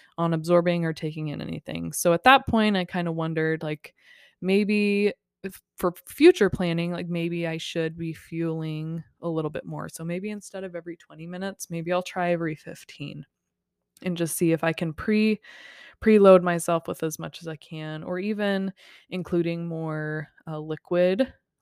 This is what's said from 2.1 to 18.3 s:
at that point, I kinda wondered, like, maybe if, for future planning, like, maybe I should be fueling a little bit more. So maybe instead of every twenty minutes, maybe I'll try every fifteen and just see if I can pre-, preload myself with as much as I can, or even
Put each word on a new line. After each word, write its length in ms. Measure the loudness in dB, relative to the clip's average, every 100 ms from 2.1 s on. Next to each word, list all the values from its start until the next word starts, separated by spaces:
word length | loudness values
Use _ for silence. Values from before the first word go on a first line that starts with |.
at 120 | 6
that 240 | 8 6 6
point, 280 | 2 2 0
I 100 | -2
kinda 260 | -4 -4
wondered, 500 | -4 -4 -2 -2 -2
like, 320 | -4 -8 -12 _ _ -20 -20 _
maybe 720 | 2 2 4 2 2 2 2 -2 _ _
if, 200 | -14 -14 _ -4
for 160 | -4 -4 -12
future 440 | 6 6 8 2
planning, 420 | 2 -2 -2 -2
like, 160 | -6 -6
maybe 400 | -4 -4 -4 -4
I 80 | -6
should 420 | -6 -4 -4 -6
be 140 | -8
fueling 880 | -10 -10 -6 -4 -4 -6 -6 -8 -8 -12 _
a 80 | -6
little 200 | -4 -4
bit 140 | -8
more. 240 | -10 -10 -10
So 160 | -10
maybe 280 | -8 -6 -8
instead 340 | -10 -12 -12 -10
of 100 | -10
every 220 | -12 -16
twenty 280 | -18 -18 -12
minutes, 440 | -8 -8 -10 -8
maybe 240 | -6 -2
I'll 100 | -2
try 280 | -2 -2 0
every 240 | 0 -2 -6
fifteen 680 | -12 -18 -20 -14 -14 -14 -18 _ _ _ _ _ _ _
and 160 | -6 -2
just 180 | -4 0
see 160 | 2
if 140 | 2 0
I 80 |
can 180 | -2 -6
pre-, 480 | -4 0 4 4 0 -6 -20 -20 -20 -20 0
preload 380 | 6 8 10 10
myself 480 | 8 -2 0 -2 -2
with 140 | -6
as 160 | -6 -6
much 220 | -12 -12
as 60 | -14
I 80 | -14
can, 480 | -14 -12 -10 -10
or 160 | -8 -6
even 540 | -4